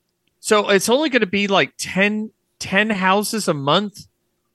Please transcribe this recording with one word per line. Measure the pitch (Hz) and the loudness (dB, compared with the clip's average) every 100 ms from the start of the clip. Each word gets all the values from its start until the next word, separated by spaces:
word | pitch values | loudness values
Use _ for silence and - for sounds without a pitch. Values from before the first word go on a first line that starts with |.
| _ _ _ _ | _ _ _ _
So | - 214 202 | 0 2 4
it's | 196 214 | 2 2
only | 254 311 | 0 2
gonna | 240 196 | 0 0
be, | 202 202 | -2 2
like, | 190 139 - | 2 0 -4
ten, | - 185 202 214 214 _ _ - | -6 0 0 0 -8 _ _ -14
ten | - 190 220 | -4 -2 0
houses | 196 185 202 202 226 185 | 0 0 0 0 -4 -2
a | |
month | 151 139 170 208 - - _ _ _ _ | -2 0 0 0 -10 -20 _ _ _ _